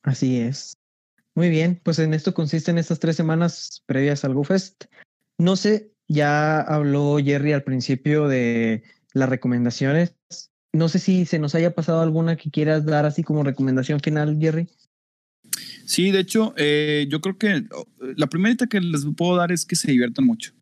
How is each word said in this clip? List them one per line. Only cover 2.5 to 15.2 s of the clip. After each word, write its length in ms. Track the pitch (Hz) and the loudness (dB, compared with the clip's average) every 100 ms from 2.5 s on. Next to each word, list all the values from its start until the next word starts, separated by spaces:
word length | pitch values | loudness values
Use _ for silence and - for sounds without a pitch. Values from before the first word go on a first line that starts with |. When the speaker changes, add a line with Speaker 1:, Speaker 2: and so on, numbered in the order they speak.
| 165 160 170 | -2 0 -2
Speaker 1:
estas 200 | 160 165 | -2 -2
tres 160 | 165 160 | -2 0
semanas 680 | 160 160 170 - - - - | 0 2 0 -2 -16 -16 -4
previas 380 | 127 143 143 | 0 0 0
al 100 | 139 | -2
GoFest. 500 | 131 143 190 190 _ - - - _ _ - | -2 0 0 -2 _ -20 -20 -20 _ _ 0
No 180 | 170 190 | 2 2
sé, 360 | 208 214 214 _ - | 2 0 -2 _ -2
ya 520 | 147 147 147 151 156 | 0 2 2 2 0
habló 580 | - 151 143 139 143 147 | 0 0 2 2 2 2
Jerry 280 | 139 143 147 | 2 0 0
al 100 | 147 | 0
principio 680 | 135 131 120 131 147 151 147 | 0 -4 -2 -2 2 2 2
de 540 | 131 120 117 113 110 _ _ _ | 2 0 0 0 -2 _ _ _
las 160 | 135 131 | -2 0
recomendaciones. 840 | 127 123 120 120 117 135 156 175 _ _ - - _ _ | 0 -2 0 -2 0 0 0 0 _ _ -20 -20 _ _
No 160 | 156 165 | 0 0
sé 80 | 185 | 0
si 260 | 185 185 | 2 2
se 140 | 170 165 | 2 0
nos 160 | 147 | 0
haya 200 | 165 170 | 0 0
pasado 280 | 170 160 165 | 0 -2 0
alguna 340 | 165 160 165 165 | 2 2 0 -2
que 140 | 151 | -4
quieras 340 | 151 151 156 | -2 0 2
dar 220 | 151 151 151 | 2 2 0
así 160 | 147 | -2
como 200 | 156 151 | -2 0
recomendación 560 | 139 131 135 131 127 147 | 0 0 0 0 0 -2
final, 360 | 160 151 151 151 | 0 0 0 0
Jerry. 300 | 160 160 170 _ _ _ _ _ | 0 0 -6 _ _ _ _ _